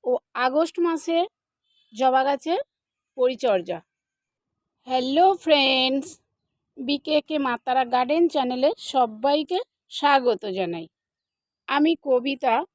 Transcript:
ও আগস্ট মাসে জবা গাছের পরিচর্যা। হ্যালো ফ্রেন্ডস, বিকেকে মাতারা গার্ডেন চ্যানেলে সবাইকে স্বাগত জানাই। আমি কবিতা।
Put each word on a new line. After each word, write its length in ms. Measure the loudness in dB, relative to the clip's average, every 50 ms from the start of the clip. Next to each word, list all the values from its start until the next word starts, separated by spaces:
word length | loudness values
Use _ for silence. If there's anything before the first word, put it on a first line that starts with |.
| -2
ও 80 | -2 -4 -4 _ _ _
আগস্ট 380 | -2 -2 0 2 0 0 0 -2 -2
মাসে 380 | -2 0 -2 -4 -4 -2 -2 -2 -2 -2 _ _ _ _ _ _ _ _ _ _ _ _ -6
জবা 280 | 0 0 2 2 2 2
গাছের 360 | 0 -2 -2 -2 -4 -4 -4 -4 _ _ _ _ _ _ _ _ _ _
পরিচর্যা। 640 | 0 0 0 0 0 0 0 0 0 0 -4 -10 -10 _ _ _ _ _ _ _ _ _ _ _ _ _ _ _ _ _ _ _ _ _
হ্যালো 400 | -4 -2 -2 0 0 2 4 6 4 4
ফ্রেন্ডস, 720 | 2 2 2 4 4 4 2 2 2 0 0 0 -2 -4 -8 -16 _ _ _ _ _ _ _ _ _ _ _ _
বিকেকে 580 | -10 -4 -4 -4 -4 _ -2 -2 -2 -2 _ -4 -4
মাতারা 440 | -2 -2 -4 -4 _ -2 -2 -2 0
গার্ডেন 380 | 0 0 -2 0 0 2 2 2
চ্যানেলে 420 | 2 2 -2 -2 -2 -2 0 0 0 0 -2 -10 -4
সবাইকে 680 | 0 0 0 0 -2 -2 0 0 0 0 0 -2 -4 -4 -4 _ _ _ _ _
স্বাগত 520 | -10 -2 2 2 2 4 4 2 0 0 -4 -8
জানাই। 340 | -4 -4 -4 -4 -4 -8 -10 -14 _ _ _ _ _ _ _ _ _ _ _ _ _ _ _
আমি 240 | -2 0 2 2 2 2 0 _
কবিতা। 520 | 0 0 0 0 -2 -6 -2 0 0 0 0 -2 -6